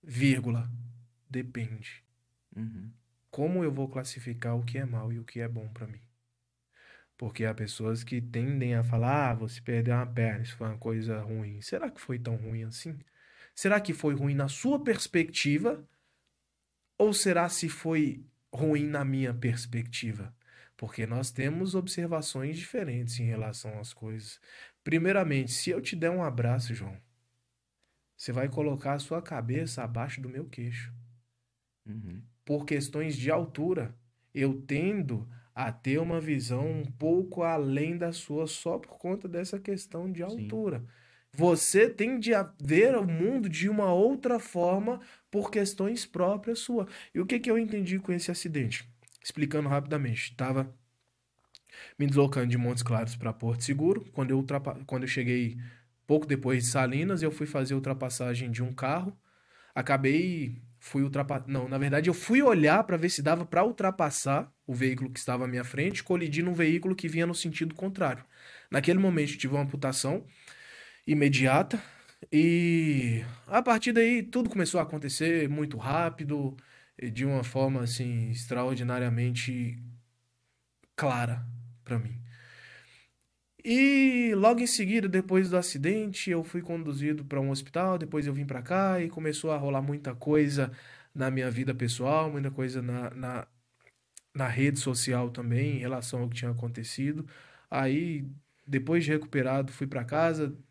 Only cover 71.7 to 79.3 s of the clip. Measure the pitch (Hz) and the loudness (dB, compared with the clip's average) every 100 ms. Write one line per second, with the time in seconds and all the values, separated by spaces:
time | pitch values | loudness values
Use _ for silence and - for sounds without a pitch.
71.7 | 220 - - - - - 151 165 170 170 | -2 -6 -20 -20 -20 2 4 6 6 4
72.7 | 170 160 139 120 113 117 - - 202 247 | 4 4 2 2 0 -2 -12 0 2 4
73.7 | 220 247 233 226 240 226 247 233 196 165 | 2 4 4 6 4 0 0 0 0 2
74.7 | 185 156 156 143 - 160 165 139 147 147 | 2 0 -2 -4 0 2 2 2 0 -2
75.7 | 123 120 147 170 - 147 147 135 131 - | -4 -2 0 0 -2 -4 -2 -2 -6 -20
76.7 | - _ - 123 113 135 135 120 135 135 | -20 _ -10 -8 -2 0 0 0 0 2
77.7 | 135 120 - 127 120 113 117 - 123 127 | 2 -2 -2 -2 -2 -2 -4 -4 -2 0
78.7 | 127 123 123 123 117 123 | 0 0 0 0 2 0